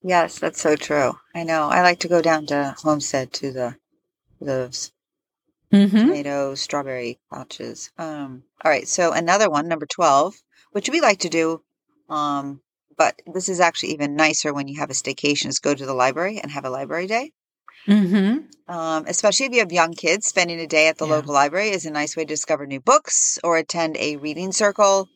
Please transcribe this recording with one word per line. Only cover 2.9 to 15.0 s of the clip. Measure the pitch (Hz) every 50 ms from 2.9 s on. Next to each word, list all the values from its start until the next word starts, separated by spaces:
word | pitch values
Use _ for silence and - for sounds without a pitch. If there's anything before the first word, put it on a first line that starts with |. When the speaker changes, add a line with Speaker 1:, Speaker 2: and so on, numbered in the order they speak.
| 151 147 143 - - 135 131 127 -
Speaker 1:
to | - - 139
the, | 127 131 123 120 117 _ _ _ _ _ _ _ _ _ _ _ _ _
the | 156 143 135 131 127 127
s-, | 131 - - - _ _ _ _ _ _ _ _ _ _ _ _ _ _ _ _ -
Speaker 2:
Mm-hmm. | 196 202 202 190
Speaker 1:
tomato, | 220 233 294 381 294 285 143 143 139 139 135 139
strawberry | 139 - - - 143 139 135 131 127 120 117 123 _ _ _ -
patches. | - 131 _ - - - 117 113 - - - _
Um, | - 165 160 156 147 143 135 131 127 _ _ _ _ -
all | 160
right. | 147 - -
So | - - - 175 165
another | - 160 170 165 185 202 175 190
one, | 151 143 151
number | 170 165 156 147
twelve, | - - - 180 156 139 139 151 190 - _ _ _ _ _ _ _
which | _ 208 202 -
we | 269 339
like | 302 233 202 185
to | - 170
do, | 160 165 160 160 165 160 _ _ _ _ _ _ _ _ _ _
um, | 160 151 147 147 143 139 139 139 139 135 _ _ _ _ _ _ _
but | - 160 - - - _ -
this | 160 185 180 196
is | 190 175
actually | 180 165 - - - -
even | 156 147 147 143 143
nicer | 147 156 156 147 - - 151 143
when | 143 139 139
you | 143 151
have | 147 139
a | 131
staycation, | -